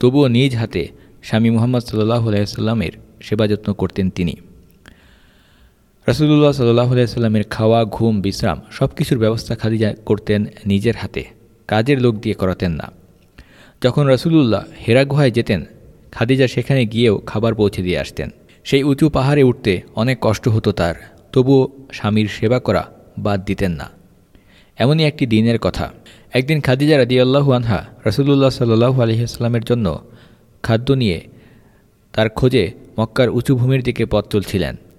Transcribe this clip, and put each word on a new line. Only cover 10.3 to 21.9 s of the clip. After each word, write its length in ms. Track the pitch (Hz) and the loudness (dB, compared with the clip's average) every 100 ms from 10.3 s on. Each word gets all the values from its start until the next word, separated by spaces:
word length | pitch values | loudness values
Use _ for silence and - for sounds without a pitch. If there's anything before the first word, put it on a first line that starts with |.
| 104 104 - 101 | -2 -2 -6 -2
নিজের 300 | 101 113 107 | 0 0 -2
হাতে, 280 | 98 - - - _ _ - | -6 -10 -12 -18 _ _ -4
কাজের 340 | 107 120 139 | -2 0 2
লোক 120 | 123 | 2
দিয়ে 200 | 107 110 | 0 -4
করাতেন 380 | 98 92 90 92 | -2 -2 -2 -2
না। 200 | 78 - - _ _ _ - - _ - _ | -4 -8 -16 _ _ _ -20 -20 _ -20 _
যখন 220 | 127 135 143 | -2 0 2
রাসূলুল্লাহ 580 | 127 170 160 127 101 - - - | 2 4 2 2 0 -4 -10 0
হেরা 160 | 120 | 2
গুহায় 260 | 139 139 139 | 2 2 2
যেতেন, 340 | 110 113 98 69 - - - - | 2 0 -2 -4 -18 -20 -20 -20
খাদিজা 360 | - 117 131 127 | -6 0 2 2
সেখানে 380 | - 120 139 113 | 0 0 0 0
গিয়েও 320 | 110 120 98 | 2 2 2
খাবার 360 | - 107 113 | -2 -4 -2
পৌঁছে 280 | 113 104 - | 2 0 0
দিয়ে 160 | 90 80 | -4 -4
আসতেন। 320 | 69 - 73 - _ _ | -4 -8 -10 -12 _ _
সেই 180 | - 139 | -2 0
উঁচু 260 | 143 139 156 | 2 2 2
পাহাড়ে 340 | 143 135 147 | 2 0 4
উঠতে 400 | 131 123 117 90 - | 4 2 -2 -2 -4
অনেক 240 | - 117 127 | -4 -2 0
কষ্ট 280 | 117 107 - | -2 0 0
হতো 240 | 107 107 | 0 -2
তার, 220 | 95 85 82 - - _ | -2 -4 -4 -14 -20 _
তবুও 360 | - 127 135 131 - - | 0 4 2 2 -6 -20